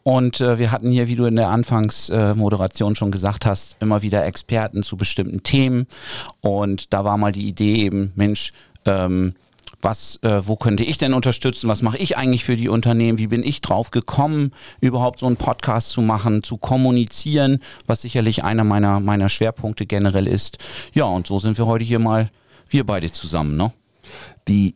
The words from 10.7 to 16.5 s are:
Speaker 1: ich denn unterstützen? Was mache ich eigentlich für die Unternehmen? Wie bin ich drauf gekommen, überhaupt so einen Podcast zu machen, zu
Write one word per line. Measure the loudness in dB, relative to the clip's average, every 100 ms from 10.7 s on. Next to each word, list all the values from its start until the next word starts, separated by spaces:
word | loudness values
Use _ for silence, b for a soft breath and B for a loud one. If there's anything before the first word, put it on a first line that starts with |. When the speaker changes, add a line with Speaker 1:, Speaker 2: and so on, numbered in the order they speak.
| 0 0
Speaker 1:
ich | -2
denn | 0
unterstützen? | 0 0 0 -2 -2 -2
Was | 0
mache | -2 -2
ich | -4 0
eigentlich | 0 0 0
für | 0
die | 2
Unternehmen? | 2 2 2 2 2
Wie | 0
bin | 0
ich | -2 -4
drauf | -2 -2 0
gekommen, | -4 -2 0 0 0 -2 B B B
überhaupt | 0 2 -2 0
so | -2
einen | 0
Podcast | -2 -2 -2 -2 -2
zu | 0
machen, | 0 2 2 0
zu | -2